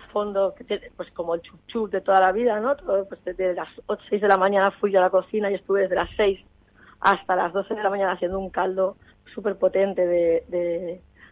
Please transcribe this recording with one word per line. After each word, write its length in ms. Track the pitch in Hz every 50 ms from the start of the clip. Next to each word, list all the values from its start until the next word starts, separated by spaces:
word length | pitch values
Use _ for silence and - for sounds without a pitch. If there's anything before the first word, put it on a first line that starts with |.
| - - -
fondo, 420 | 208 208 208 202 196 196 185 185
que 100 | - -
te-, 260 | - 208 196 - - _
pues 160 | - 175 - _
como 240 | - 165 160 170
el 40 | 170
chup 180 | - - - - _ _
chup 220 | - 233 220 196
de 120 | 185 190 185
toda 180 | - 196 190
la 120 | 190 185 185
vida, 280 | 220 240 240 208 214
¿no? 160 | 214 262 285
Todo, 320 | 277 - - 196 196 196 196
pues 160 | - - -
desde 300 | 180 180 175 185 185 175
las 140 | 180 160 - - - -
ocho, 160 | - 208 202 - -
seis 100 | 208 208
de 80 | 202 202
la 80 | 196
mañana 360 | 190 185 196 202 196 190 202 -
fui 200 | - - 208 190
yo 60 | 190
a 40 | 180
la 80 | 185
cocina 400 | 185 185 - - - 214 208 196
y 40 | 202
estuve 280 | 185 - - 196 196 190
desde 120 | 185 185
las 160 | 180 175 - - -
seis 200 | 214 202 196 - _ _ _ _ _ _ _ _ - - - -
hasta 340 | - 196 196 - - - 185
las 200 | 180 190 170 165
doce 180 | 196 196 - 226
de 80 | 214 185
la 60 | 196
mañana 240 | 196 202 196 185 190
haciendo 260 | 180 180 175 190 190
un 120 | 190 180
caldo 480 | - 180 185 190 185 185 190 185 202 _ _ _ _ _ _ - -
súper 240 | - 190 214 190
potente 480 | 185 - 185 185 190 196 196 185 180 180
de, 380 | 175 175 175 170 170 165 165 - -
de, 520 | 180 175 175 175 170 170 185 170 175 185 _ _ _ _ - -